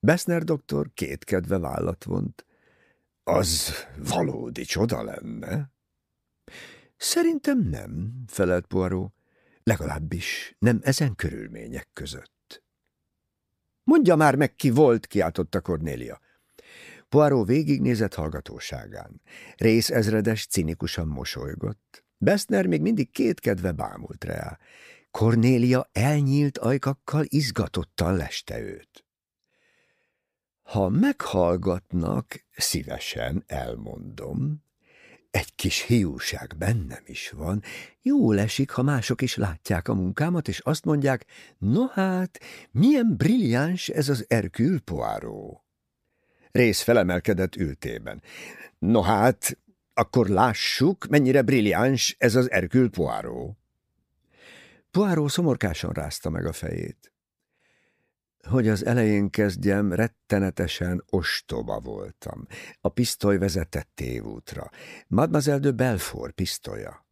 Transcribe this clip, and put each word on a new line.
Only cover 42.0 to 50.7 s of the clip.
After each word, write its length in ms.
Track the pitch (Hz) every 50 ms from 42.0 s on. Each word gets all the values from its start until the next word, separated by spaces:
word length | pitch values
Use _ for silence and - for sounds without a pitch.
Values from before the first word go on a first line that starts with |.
| 190 190 185 185 185 175 _ - - - - - - _
milyen 440 | _ 113 180 247 302 277 240 226 180 98
brilliáns 720 | 127 160 220 254 214 135 113 120 143 160 180 180 - -
ez 200 | - - 147 135
az 160 | 143 120 107 -
Hercule 500 | - 117 98 98 - - 113 147 190 151
Poirot. 840 | - - 90 71 58 55 55 53 - 57 53 52 - - - - _ _ _ _ _ _ _ _ _ _ _ _ _ _ _ _ _ _
Rész 300 | _ - 123 113 101 -
felemelkedett 760 | - - 117 117 95 90 90 90 - - 104 87 95 90 -
ültében. 640 | - 95 78 67 - - 64 57 55 55 53 52 57 _ - - - - - - - - - _ _
No 220 | - 90 113 113
hát, 560 | 92 85 110 98 104 123 131 _ - - 131 _ _ _ _ _ _ _ _
akkor 340 | - 117 - - 131 117 95
lássuk, 800 | 101 92 110 127 110 - - -